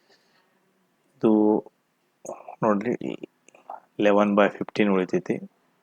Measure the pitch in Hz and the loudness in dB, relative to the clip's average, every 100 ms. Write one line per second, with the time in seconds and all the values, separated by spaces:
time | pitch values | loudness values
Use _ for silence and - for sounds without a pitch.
0 | _ _ _ _ _ _ _ _ _ _ | _ _ _ _ _ _ _ _ _ _
1 | _ _ 117 107 107 107 - - _ _ | _ _ 2 4 4 2 -4 -16 _ _
2 | _ _ - - - - 110 101 120 - | _ _ -16 -16 -18 -4 -2 0 -4 -6
3 | 64 53 - _ _ - - - _ - | -8 -12 -16 _ _ -20 -20 -20 _ -2
4 | 104 101 104 101 98 - 98 - 104 95 | 2 4 4 2 2 0 -6 -2 0 0
5 | 90 90 - - 196 _ _ _ | 0 -4 -4 -8 -12 _ _ _